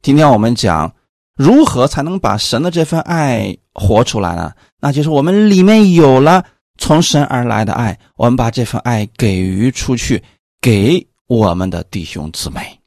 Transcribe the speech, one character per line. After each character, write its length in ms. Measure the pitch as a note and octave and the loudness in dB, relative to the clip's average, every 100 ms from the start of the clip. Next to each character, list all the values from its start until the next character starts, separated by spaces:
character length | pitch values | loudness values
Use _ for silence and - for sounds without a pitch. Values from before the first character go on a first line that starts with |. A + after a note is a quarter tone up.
今 120 | - C#3+ | 2 4
天 140 | D3+ | 4
我 80 | A2+ | 2
们 160 | A2+ | 0
讲 400 | A#2+ G2+ D#2+ D#2+ _ _ _ _ | 0 -2 -2 -4 _ _ _ _
如 320 | - C#3 C4+ D#4 | 0 4 4 4
何 220 | B2 B2 | 2 -2
才 160 | - | -2
能 160 | D3+ F#3 | -6 -4
把 180 | G#2+ G#2 | -4 -4
神 240 | - - | -4 -4
的 80 | E3+ | -2
这 160 | E3+ D#3 | -2 -2
份 160 | E3 | -4
爱 560 | - E3+ C#3+ A#2 G2+ G2 _ | -4 -4 -2 -2 -6 -10 _
活 300 | - G2 G#2+ | -6 0 2
出 160 | - A2+ | 0 -2
来 160 | F2+ E2+ | -6 -6
呢？ 180 | D#2+ - _ _ | -10 -12 _ _
那 120 | C#3+ | -4
就 100 | C#3 | -2
是 80 | D3+ | 0
我 120 | D3 | 0
们 280 | D3+ G3+ G#3+ | 0 2 4
里 140 | F#3+ | 4
面 300 | F#3 A3 G3+ | 4 6 6
有 260 | E3+ D3 C3 | 6 6 6
了 260 | D3 F3+ - _ _ _ | 4 2 0 _ _ _
从 220 | - D#3 | 0 2
神 220 | - D3+ C#3+ | 2 0 -2
而 180 | B2+ | -4
来 200 | A#2+ G#2+ | -2 -2
的 100 | G#2 | -4
爱， 240 | - A2+ - _ - | -4 -4 -6 _ -2
我 100 | A#2 | 0
们 100 | B2+ | 0
把 140 | A#2 | -2
这 160 | A#2+ A2+ | -4 -6
份 160 | A#2 | -6
爱 240 | B2 A2+ G#2 - | -4 -4 -4 -2
给 220 | A2+ F#2 | -2 0
予 300 | F#2+ F#2+ B2 | -2 -2 -2
出 260 | - - B2 | -4 -6 -4
去， 260 | - A#2+ _ _ _ _ | -2 -4 _ _ _ _
给 440 | B2+ G#2 G#2+ F3+ - _ _ | 0 2 2 0 -4 _ _
我 260 | A#2 G#2 | 0 0
们 160 | F2 F#2 | 0 -4
的 140 | E2+ | -6
弟 200 | - G2 | -10 -12
兄 280 | D#2+ - D2+ | -12 -12 -12
姊 180 | - - | -10 -10
妹。 300 | D2 - _ | -10 -14 _